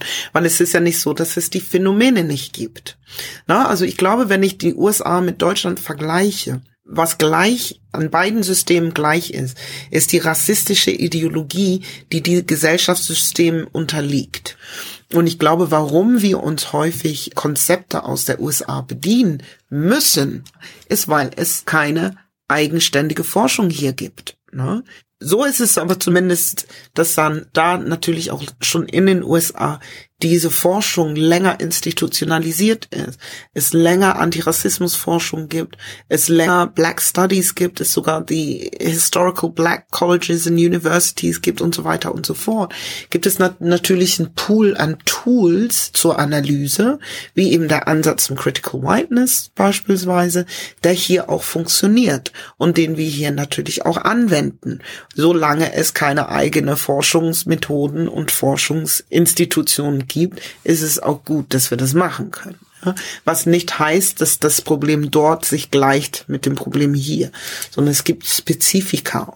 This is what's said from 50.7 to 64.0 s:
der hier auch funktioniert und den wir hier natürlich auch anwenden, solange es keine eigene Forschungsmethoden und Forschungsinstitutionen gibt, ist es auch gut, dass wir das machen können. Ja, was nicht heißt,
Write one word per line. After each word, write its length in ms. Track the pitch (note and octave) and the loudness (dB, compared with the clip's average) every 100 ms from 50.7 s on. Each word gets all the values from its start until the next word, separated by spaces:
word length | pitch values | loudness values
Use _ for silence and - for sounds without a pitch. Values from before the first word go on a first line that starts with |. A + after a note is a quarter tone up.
| - | -2
der 80 | E3+ | 2
hier 380 | F3+ - F3+ - | 2 2 0 0
auch 140 | D#3 | -4
funktioniert 880 | - D#3+ E3 - G3 A3+ A3 C3+ - - - - | -2 -4 -2 2 4 4 2 0 -4 -14 -18 -2
und 180 | E3 E3 | 0 2
den 220 | D#3+ D#3 | 0 0
wir 100 | D#3 | -4
hier 240 | C#3+ D3 | -4 -4
natürlich 540 | C#3+ C#3+ - C#3+ - - | -4 -4 -4 -6 -4 -2
auch 120 | E3 | 0
anwenden, 840 | - A3+ A#3 D3+ C#3+ - - A#2+ - - - - | 0 2 2 2 0 -4 -10 -10 -12 -18 -12 0
solange 560 | D#3+ E3+ D3+ D3 E3 | 2 4 2 2 0
es 200 | - D#3+ | 0 -2
keine 340 | - D3 D3 - | 0 0 0 -2
eigene 480 | - D3 D3 C#3+ D3 | 0 0 2 0 -2
Forschungsmethoden 1300 | - C#3 - E3 E3 E3 E3 D#3+ - D3 C#3+ D3+ E3 | 0 0 2 2 2 -2 0 -2 -2 -2 -2 -2 -4
und 220 | - D3+ | -4 -4
Forschungsinstitutionen 1800 | - - C#3 - D#3 D#3 - - E3 E3+ F3+ E3+ D#3+ D3+ - D3 C#3 C3 | 0 0 0 0 -2 -2 -4 0 2 2 2 2 0 0 0 0 -2 -4
gibt, 320 | D3+ F3+ - - - | -2 -2 -4 -18 -10
ist 180 | - E3 | 0 0
es 160 | D#3 C#3+ | 2 -2
auch 260 | - D3 | -2 -4
gut, 300 | - D3+ C#3 | -2 -4 0
dass 160 | C3 B2+ | 0 0
wir 80 | B2 | 0
das 160 | C3 | 2
machen 380 | D#3 F3 - A2+ | 2 0 -2 -10
können. 260 | - G3 - _ _ | -10 -14 -18 _ _
Ja, 120 | F3+ F#3+ - - - | -6 -4 -8 -6 -2
was 200 | E3 E3+ | 0 2
nicht 320 | E3+ F3 - | 2 0 -2
heißt, 440 | D3+ E3+ | 2 2